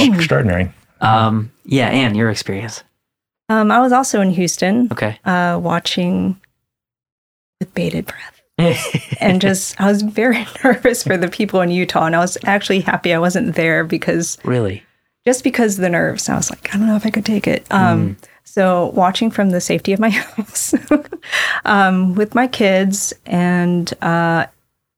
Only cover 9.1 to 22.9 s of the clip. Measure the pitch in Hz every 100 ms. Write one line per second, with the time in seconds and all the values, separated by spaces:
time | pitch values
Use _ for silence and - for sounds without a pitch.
9.1 | - 202 185 196 190 - - 196 208 214
10.1 | 208 247 240 214 - 262 - 254 247 -
11.1 | 185 175 - 202 185 175 180 180 175 165
12.1 | 165 180 - - 202 - 196 190 185 175
13.1 | 165 175 180 - 160 165 160 165 170 -
14.1 | 170 165 - - 123 104 101 _ _ _
15.1 | _ 233 254 262 240 226 196 180 170 156
16.1 | - - - - - - 202 220 214 220
17.1 | 220 208 208 - 151 - 147 180 110 104
18.1 | 98 _ _ - - 185 180 170 - 180
19.1 | 190 226 - 196 180 - 170 - 196 220
20.1 | 208 - - 208 - - - - 294 -
21.1 | 349 - - - - - 202 190 185 185
22.1 | 185 214 240 254 - 202 185 196